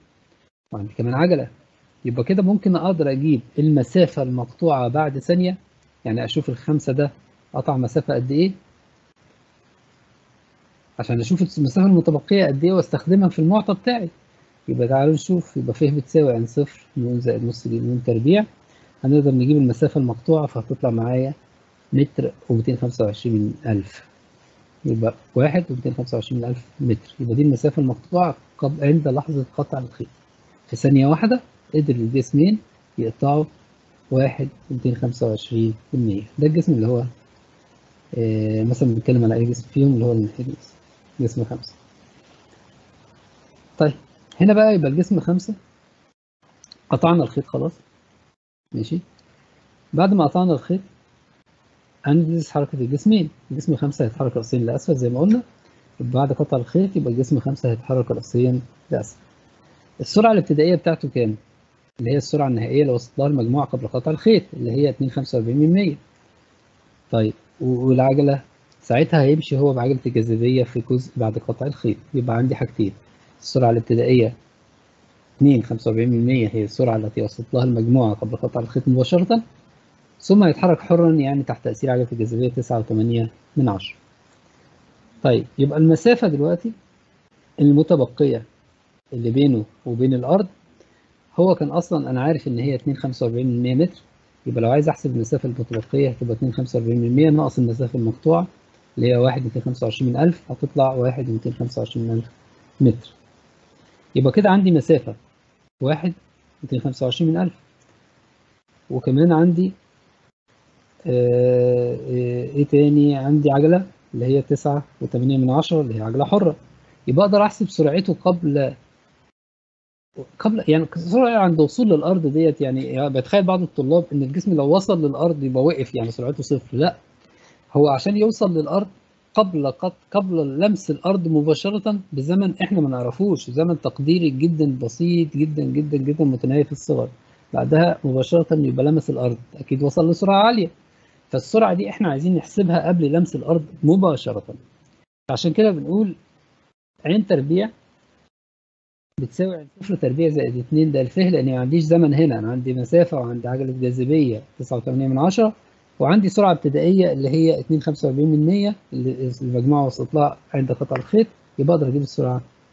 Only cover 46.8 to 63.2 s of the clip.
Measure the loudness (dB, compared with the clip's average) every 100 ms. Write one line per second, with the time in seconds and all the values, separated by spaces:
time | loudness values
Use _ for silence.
46.8 | -4 0 2 2 0 -4 -6 -6 -6 -8
47.8 | _ _ _ _ _ _ _ _ _ -10
48.8 | -6 -8 -10 _ _ _ _ _ _ _
49.8 | -6 0 2 4 2 2 0 0 -2 -6
50.8 | -6 _ _ _ _ _ _ _ _ _
51.8 | _ _ 0 2 2 -2 -4 -4 -4 -4
52.8 | -4 0 2 2 0 _ -12 -8 -4 -2
53.8 | -2 -2 -4 -2 -4 -4 -4 -2 -2 -4
54.8 | -2 -2 0 0 2 2 -2 _ _ _
55.8 | _ -12 -4 -2 -2 -2 -2 -2 -2 0
56.8 | 0 -2 -2 -2 0 0 -2 -4 -2 -4
57.8 | -2 -2 -2 -6 -4 0 0 0 -6 _
58.8 | -8 -8 -8 -18 _ _ _ _ _ _
59.8 | _ -14 -2 2 4 4 2 2 2 2
60.8 | 0 -4 -4 -2 -2 -4 _ _ _ _
61.8 | _ -8 -2 -2 -2 -2 0 -2 0 0
62.8 | 2 0 -4 -4